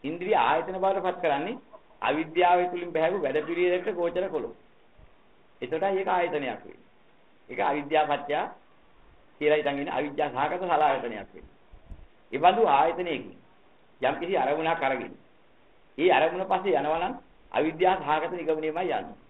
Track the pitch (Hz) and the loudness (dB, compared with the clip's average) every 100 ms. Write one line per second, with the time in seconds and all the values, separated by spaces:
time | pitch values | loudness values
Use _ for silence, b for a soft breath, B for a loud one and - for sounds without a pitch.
0 | 135 170 180 196 120 156 170 185 190 190 | -8 -6 0 2 4 2 0 -2 0 0
1 | 185 175 160 143 170 262 - - _ - | -2 -2 0 0 -2 -8 -14 -20 _ -6
2 | 113 147 160 165 180 180 180 175 175 160 | -2 -2 -2 2 4 4 2 -4 -4 0
3 | 160 190 143 143 156 170 180 180 190 175 | 0 0 0 -2 -2 0 2 2 -2 -2
4 | 170 170 190 160 107 - - - - - | -2 -2 -4 -4 -6 -12 -20 -20 -20 -20
5 | - - - - - - 123 160 190 190 | -20 -20 -20 -20 -20 -14 -8 -4 -2 -2
6 | 190 185 175 147 131 107 - - - - | 0 0 0 -2 -4 -8 -12 -20 -20 -20
7 | - - - - - 127 - 147 139 151 | -20 -20 -20 -20 -14 -2 -2 -2 0 0
8 | 147 143 143 147 214 - - - - - | 2 -2 -2 -4 -4 -10 -20 -20 -20 -20
9 | - - - - 147 151 139 139 147 131 | -20 -20 -20 -2 2 4 2 -4 -4 -4
10 | 147 139 147 123 151 175 185 151 151 135 | -4 -2 -2 0 -2 -2 0 4 4 2
11 | 117 107 98 87 - - - - - - | -2 -8 -12 -18 -20 -20 -20 -20 -20 -20
12 | - - - 127 170 208 214 139 160 170 | -20 -20 -8 4 4 6 4 6 4 2
13 | 180 139 101 - - - - - - - | -4 -6 -8 -16 -20 -20 -20 -20 -20 -2
14 | 127 151 175 185 131 151 160 165 135 131 | -2 -2 -2 0 0 0 0 0 0 -2
15 | 90 - - - - - _ - - - | -6 -14 -20 -20 -20 -20 _ -20 -20 0
16 | 175 135 160 180 190 190 190 151 147 160 | 4 6 4 0 -2 -2 2 0 2 -2
17 | 185 254 - - - 113 156 160 185 190 | -2 -6 -14 -20 -6 -2 -2 2 2 2
18 | 143 156 165 175 160 156 156 156 180 127 | 0 0 0 -6 -4 -2 -2 -4 -4 -4
19 | 92 - - | -6 -16 -20